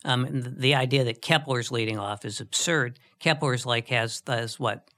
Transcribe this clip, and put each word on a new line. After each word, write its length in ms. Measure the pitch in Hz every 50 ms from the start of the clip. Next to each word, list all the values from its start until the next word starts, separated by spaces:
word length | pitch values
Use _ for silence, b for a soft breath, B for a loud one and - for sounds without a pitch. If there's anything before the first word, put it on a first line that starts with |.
| b
Um, 180 | - 127 123 127
and 180 | 139 147 131 120
th-, 120 | 123 127 -
the 180 | 127 131 147
idea 280 | 131 131 127 139 135 131
that 160 | 117 113 -
Kepler's 500 | - - 160 156 151 135 131 120 113 -
leading 260 | 127 117 113 110 107 107
off 240 | 101 101 104 101 -
is 140 | 107 101 -
absurd. 600 | - - - - - 175 170 151 127 120 127 - b b b b
Kepler's, 460 | - 160 156 151 151 139 123 120 120
like, 220 | 123 120 117 117 -
has, 320 | 131 117 113 113 - - - -
has, 320 | 127 117 117 113 - -
what, 280 | 120 113 101 - - _ _